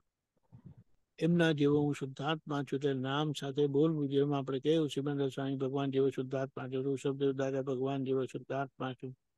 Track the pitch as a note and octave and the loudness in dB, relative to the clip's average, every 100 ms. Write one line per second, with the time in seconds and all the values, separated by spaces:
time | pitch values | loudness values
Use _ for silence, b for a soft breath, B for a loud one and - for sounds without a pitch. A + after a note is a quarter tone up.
0 | _ _ _ _ _ - - - - _ | _ _ _ _ _ -20 -20 -20 -20 _
1 | _ - E3 F3 D#3+ D3 C#3+ D3 D3 C#3 | _ -2 2 4 4 4 4 4 2 -2
2 | C3+ C3+ D#3+ D#3 D3+ C#3+ C3 C3+ C#3+ C3 | -8 -6 -4 -4 -4 -4 -2 -2 0 0
3 | C3 C#3+ D#3 C3+ C#3 C3+ D3 C#3 D#3+ D#3 | -2 0 -2 -2 -4 0 2 4 4 2
4 | C#3 C#3 C#3+ C#3+ C3+ C3+ D3 E3 D3 C#3+ | 2 2 2 0 -2 -2 2 2 2 0
5 | C#3+ C#3+ C3+ C3 C3+ C3+ C3 C#3 C#3 C3+ | -2 0 -2 -2 -4 -2 -2 0 0 2
6 | C3+ C#3 C3 C3+ C3+ - C3 C3 C#3 C3 | 2 2 -4 -2 -4 -6 -6 -2 -2 -2
7 | C#3+ C#3 C#3 C3+ C3+ C3+ C3+ B2+ C3+ C#3 | -2 0 0 0 0 -2 -2 -2 -2 -2
8 | C3 C3 B2 C#3 C3 C3+ C#3 - C3 B2 | 0 0 -2 -6 -6 -4 -4 -6 -8 -6
9 | C3 - _ | -10 -14 _